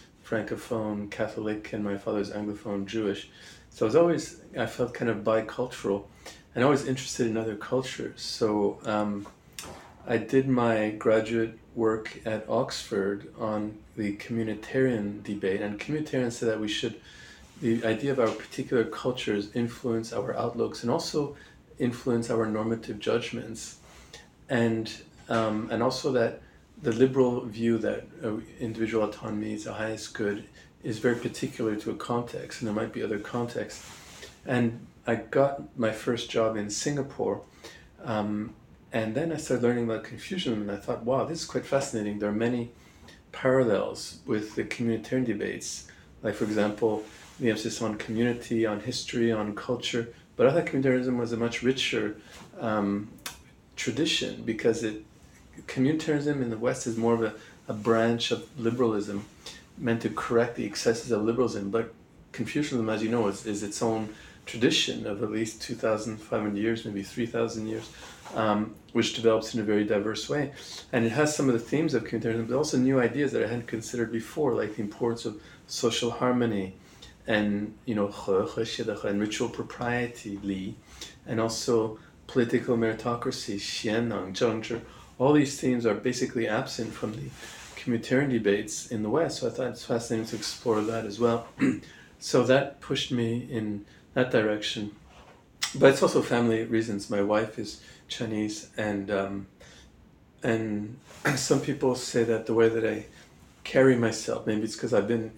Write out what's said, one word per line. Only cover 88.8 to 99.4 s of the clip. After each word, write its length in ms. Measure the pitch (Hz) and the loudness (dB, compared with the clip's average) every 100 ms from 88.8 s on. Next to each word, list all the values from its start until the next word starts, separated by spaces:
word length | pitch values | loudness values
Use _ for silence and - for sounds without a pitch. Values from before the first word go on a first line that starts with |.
| - | -6
in 140 | 113 | -4
the 60 | 107 | 0
West, 300 | 135 160 - | 0 0 -2
so 80 | 120 | -4
I 40 | |
thought 180 | 117 127 | -4 -6
it's 160 | 107 - | -6 -4
fascinating 400 | 120 113 113 110 | -2 0 -2 -2
to 80 | 110 | -6
explore 460 | - - 120 107 | -6 -4 0 2
that 240 | 104 113 107 | 2 -2 -4
as 120 | 104 | 2
well. 260 | 120 117 - - | 2 2 -2 0
<clears throat> 220 | 135 104 - - - - | 2 2 -6 -20 -20 -14
So 220 | - 135 | 2 4
that 360 | 117 131 139 - | 6 6 4 -4
pushed 320 | - 131 - | -4 -2 0
me 340 | 127 113 120 120 | 0 0 -2 -4
in 340 | 120 107 104 - - - | -4 -4 -4 -8 -20 -4
that 160 | - 127 | 0 2
direction. 640 | 127 107 107 - 117 104 - - - - - - - - | 4 2 0 -2 -4 -6 -10 -20 -20 -20 -20 -20 -8 -6
But 160 | - 131 | 6 8
it's 120 | 135 | 8
also 200 | 180 143 | 6 4
family 420 | - 120 117 113 | 2 4 4 2
reasons. 460 | 113 113 113 101 98 | 2 0 0 -2 -2
My 100 | 104 | 0
wife 380 | 101 107 113 - | 2 2 2 -4
is 240 | 107 - - - - | -10 -12 -18 -20 -12
Chinese, 600 | - 113 107 107 107 - - | -6 -4 -2 -2 -4 -8 -4
and, 320 | 107 101 98 | -2 -2 0
um, 360 | 98 98 98 | -2 -2 -4